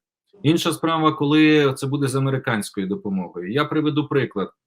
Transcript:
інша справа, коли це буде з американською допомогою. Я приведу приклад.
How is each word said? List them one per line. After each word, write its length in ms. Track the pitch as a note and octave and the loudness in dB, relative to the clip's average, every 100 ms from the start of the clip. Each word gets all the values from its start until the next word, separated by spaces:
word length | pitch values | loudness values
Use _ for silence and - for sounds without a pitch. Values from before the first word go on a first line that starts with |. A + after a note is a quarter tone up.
| _ _ _ _ | _ _ _ _
інша 300 | C#3 E3 E3+ | 0 2 0
справа, 400 | C#3+ D#3+ D#3+ D#3 | -2 -2 2 2
коли 600 | D3 D3 D#3 D#3 D3+ C#3 | 2 2 4 6 6 4
це 120 | C3+ C3+ | 0 -4
буде 220 | C#3 C3+ | -2 -2
з 60 | |
американською 720 | C3+ C3+ C3 C3 A2 - - F#2+ | 0 -2 -2 -2 -4 -4 -6 -4
допомогою. 640 | G2 G#2 F#2+ F2 F2 F2+ | -4 -4 -4 -6 -8 -4
Я 120 | C3 | -2
приведу 440 | D3 D#3 D3+ C#3+ C#3+ | -2 0 0 -2 0
приклад. 420 | C#3+ A2+ G2+ - _ | 0 -2 -4 -8 _